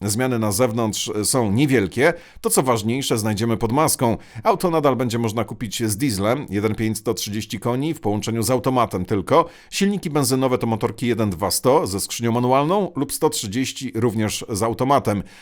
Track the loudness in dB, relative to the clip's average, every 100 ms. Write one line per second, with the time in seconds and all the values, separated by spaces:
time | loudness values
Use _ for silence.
0 | -4 -2 0 0 0 2 0 2 -2 -2
1 | -4 -2 0 2 2 2 4 4 2 2
2 | 2 2 -8 -8 0 2 2 0 0 -2
3 | 0 0 0 0 0 0 0 2 2 2
4 | 0 0 -6 -2 0 0 2 2 2 2
5 | 0 0 -2 -2 -4 -6 -8 -4 -2 0
6 | -2 0 0 0 -2 -2 0 0 -2 -2
7 | -2 -4 -4 -6 -6 -4 -2 -2 -2 -4
8 | -2 -2 -2 -2 0 0 2 0 0 -2
9 | -2 -2 4 4 2 -4 -10 -2 0 0
10 | -2 0 2 2 2 2 0 0 -2 -2
11 | -2 0 0 0 -2 2 4 4 2 -2
12 | -6 -2 -2 0 2 2 2 0 -2 -4
13 | -6 0 0 0 -4 -4 -4 -6 -6 0
14 | 0 0 -2 -2 -4 -2 -2 0 2 2
15 | 2 -2 -4 -14